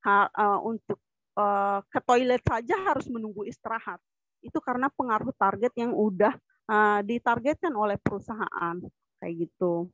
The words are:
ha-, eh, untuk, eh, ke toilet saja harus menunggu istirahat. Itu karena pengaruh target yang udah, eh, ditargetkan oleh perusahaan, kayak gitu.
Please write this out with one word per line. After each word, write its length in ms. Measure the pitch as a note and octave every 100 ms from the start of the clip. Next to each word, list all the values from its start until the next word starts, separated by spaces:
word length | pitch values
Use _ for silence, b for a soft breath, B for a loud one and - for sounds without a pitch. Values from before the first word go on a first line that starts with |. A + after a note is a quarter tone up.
| A3
ha-, 240 | G3+ G3+
eh, 300 | - G#3 G3+
untuk, 400 | - A3 _ G3 _ _ _ -
eh, 440 | G#3 G3+ G3+ G3 -
ke 100 | C#4 -
toilet 380 | B3 B3+ B3 -
saja 300 | A#3+ A#3+ F#4+ F#4+
harus 240 | C4+ -
menunggu 340 | A#3 G#3+ G3 G3+
istirahat. 480 | - A3 A3+ - F3 _ _ _ _ -
Itu 160 | D#4
karena 260 | - B3 C4+
pengaruh 400 | - C4 G#3+ A#3+
target 400 | - G3 G3 A#3+ -
yang 160 | A#3
udah, 460 | A#3 G#3+ F#3 G#3 C4 _ _ -
eh, 300 | G#3+ G#3 G#3
ditargetkan 720 | G3+ A#3+ - A#3 A#3+ D#4 F4+
oleh 240 | A#3 G#3+ G3+
perusahaan, 800 | - G3+ - A3 G3+ - E3+ F3 F#3 _ _ _
kayak 140 | F3+ E3+ E3
gitu. 400 | _ F3+ E3+ F3